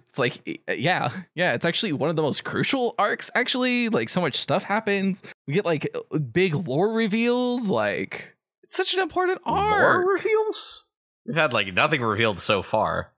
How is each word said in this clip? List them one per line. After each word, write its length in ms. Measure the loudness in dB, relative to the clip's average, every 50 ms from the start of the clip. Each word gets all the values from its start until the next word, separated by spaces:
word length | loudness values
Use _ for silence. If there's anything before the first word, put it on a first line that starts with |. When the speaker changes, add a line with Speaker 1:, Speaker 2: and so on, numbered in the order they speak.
| _ _
Speaker 1:
It's 100 | -2 0
like, 220 | 0 0 0 -4 -8
y-, 100 | -10 -12 -10 -6 -6 -4
yeah, 360 | -2 0 0 0 0 -2 -2 -4 -6 -12 -10 _
yeah, 180 | -2 0 0 0
it's 140 | 0 0
actually 260 | 0 0 0 -2 -2 -2
one 160 | 0 0 0
of 80 | 0
the 60 | 0 0
most 220 | 0 0 -2 -4
crucial 500 | -4 -2 -2 0 0 0 0 0 -2 0 0
arcs, 320 | 0 0 -2 -2 -4 -4 -2
actually. 560 | -2 -2 0 0 0 0 2 2 2 0 0
Like, 180 | 0 0 0 0
so 140 | 0 0 0
much 140 | 0 -2
stuff 280 | -2 -2 0 0 -2 0
happens. 580 | 0 -2 -2 0 0 0 0 0 0 -2 -4 -8 -12 -18 -14 _
We 60 | -4 -2
get, 140 | 0 0
like, 200 | 0 0 0 -2 -4 -6
uh, 240 | -8 -8 -4 -4 -4
big 360 | -4 -2 0 0 2 2 2
lore 400 | 0 -2 -2 0 0 0 0 2
reveals. 720 | 0 0 0 2 2 2 2 2 2 0 0 0 -2 0 0
Like, 680 | 0 2 0 0 0 -2 -4 -6 -8 -12 -14 -16 -20 _ _ _ _ _ _
it's 120 | -2 0
such 200 | 0 0 0 0
an 60 | 0
important 420 | -2 -2 -2 -2 0 0 -2 -4 -4
Speaker 2:
Lore 120 | -2 -2 0
Speaker 1:
arc. 480 | 2 2 4 4 4 4 4 2 2
Speaker 2:
reveals? 800 | 0 0 0 0 0 0 0 0 2 2 4 4 4 2 0 -4 -10 _ _ _ _ _ _ _
We've 120 | -4 0
had, 160 | 0 0 2 2
like, 200 | 0 0 0 2
nothing 300 | 2 2 2 2 0 0
revealed 380 | 0 2 2 2 2 2 2
so 220 | 2 2 2 2 0
far. 500 | 0 0 0 0 0 0 -4 -6 -8 _